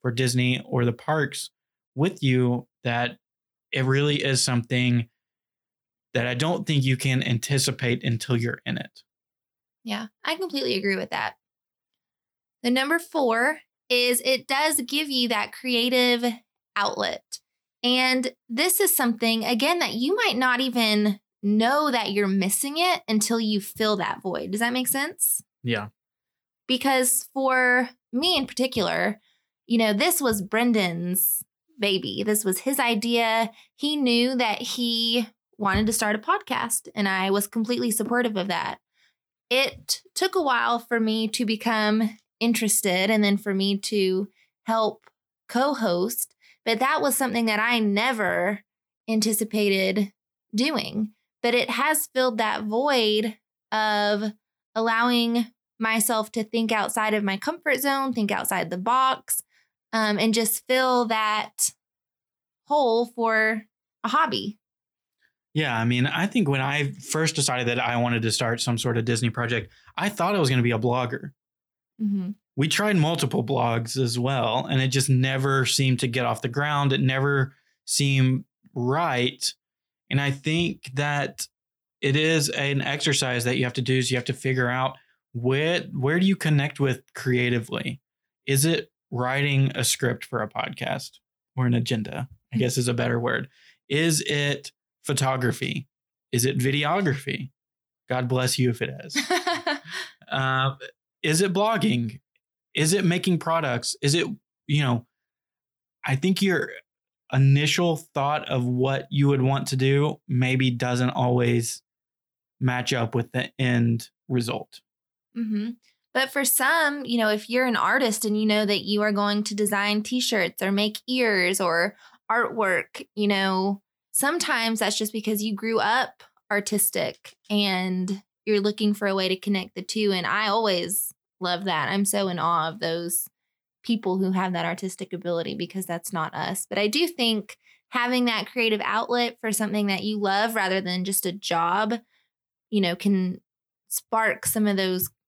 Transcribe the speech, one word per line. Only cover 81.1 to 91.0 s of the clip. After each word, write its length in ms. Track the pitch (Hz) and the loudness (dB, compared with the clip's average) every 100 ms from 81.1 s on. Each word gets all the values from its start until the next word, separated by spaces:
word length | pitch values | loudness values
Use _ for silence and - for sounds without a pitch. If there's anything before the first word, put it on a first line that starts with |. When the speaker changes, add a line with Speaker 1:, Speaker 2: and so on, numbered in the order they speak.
| 143 - - - _ _ _ _ _ | -2 -4 -6 -14 _ _ _ _ _
Speaker 1:
it 140 | 135 139 | 0 2
is 340 | 156 165 147 | 4 4 2
an 320 | - 139 139 | 0 -2 -2
exercise 640 | 135 139 - 139 131 123 120 | -2 -2 0 0 0 0 0
that 120 | 131 | 0
you 60 | |
have 100 | 127 | 0
to 80 | 131 | -2
do, 160 | 123 131 | 0 0
is 140 | 123 | 0
you 60 | 123 | -2
have 80 | 117 | -2
to 80 | |
figure 360 | - 135 131 123 | -4 -2 0 0
out 280 | 127 131 - _ _ _ | 0 -2 -4 _ _ _
where, 480 | 120 123 135 156 175 - | -4 0 2 2 0 -4
where 260 | 143 131 170 | -4 0 2
do 60 | 190 | 2
you 100 | 190 | 2
connect 440 | 160 147 143 - | 2 2 2 0
with 220 | 139 123 - | -2 -2 -8
creatively? 880 | - 131 123 123 120 113 120 139 135 _ _ _ _ - | -8 0 2 2 0 -2 -6 -6 -8 _ _ _ _ -2
Is 200 | 139 156 | 0 2
it 260 | 165 - _ - | 0 -4 _ -10
writing 640 | 123 127 135 143 139 135 - | -4 -2 0 2 2 2 0
a 80 | |
script 420 | 120 - 127 - - | -2 0 -2 -2 -4
for 160 | 120 | -4
a 80 | 107 | -4
podcast 720 | 117 - - - - | -6 -8 -6 -6 -6